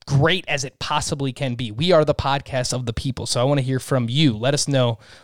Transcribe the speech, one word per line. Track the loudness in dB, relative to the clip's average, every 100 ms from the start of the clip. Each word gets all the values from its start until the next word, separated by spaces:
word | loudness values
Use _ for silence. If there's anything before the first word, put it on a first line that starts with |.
| 0
great | 2 4 2 -2
as | -4 -6
it | -10
possibly | -4 -2 -2 -4 -4
can | -4 -4 -4
be. | -6
We | -2 4
are | 6
the | 6 0
podcast | 0 -2 -2 -4 -2
of | -4 -4
the |
people, | -4 -4 -6 -4
so | 0
I | 2
wanna | 2
hear | 0 -2
from | 0 -2 0
you. | 2 2 2
Let | 0
us | 0 0
know, | 2 2 -2 -10 -20